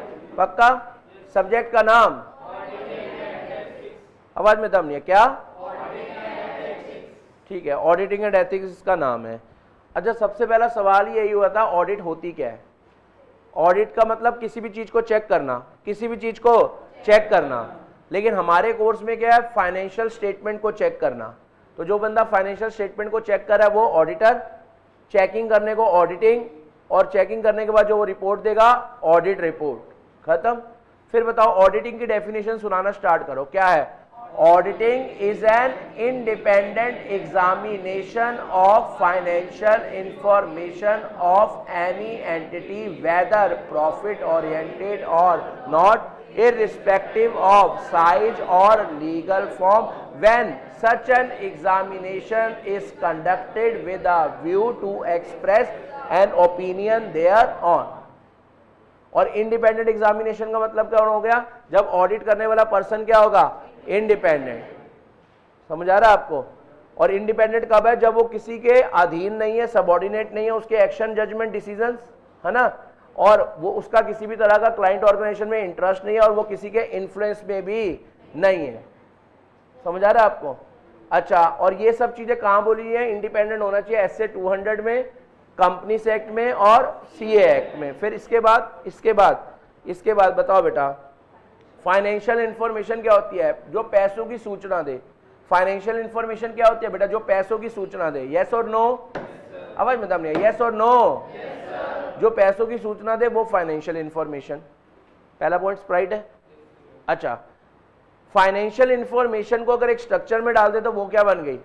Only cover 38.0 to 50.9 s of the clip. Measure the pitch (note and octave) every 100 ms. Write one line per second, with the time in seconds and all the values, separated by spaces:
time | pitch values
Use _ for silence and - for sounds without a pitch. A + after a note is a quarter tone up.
38 | F#3+ A3+ A#3 A#3+ - F#3 F#3+ A3 A3+ -
39 | F3+ F#3 F3 F3 F3+ - G#3+ A3+ A3+ F#3+
40 | F#3+ - G3+ G3+ E3+ D#3+ F3 F3 G#3 A3
41 | G#3+ - F3 F#3+ G#3+ - - F3+ F3+ F#3
42 | A3 A3+ F3+ E3 D#3 E3+ F3 G3+ G#3+ D3+
43 | D#3+ F3 F3 G#3+ F#3+ E3+ - D3+ D#3 D3+
44 | G#3 G3+ E3+ E3 D#3 D#3 D#3+ - F#3+ G3+
45 | - E3 F3+ D#3+ C3 - - D#3 F#3+ A3
46 | - - - - A#3+ A3+ G#3 - G3 F#3+
47 | - A3 A3+ G3 F#3+ G3+ F3+ - - F3
48 | E3 F#3 A3 A3 - F3+ G3+ A3 F#3 D3+
49 | D#3 E3 D#3+ F#3+ G3 - F#3 G#3+ A3 -
50 | - C3+ G3+ A#3 F#3 C#3+ - - A3+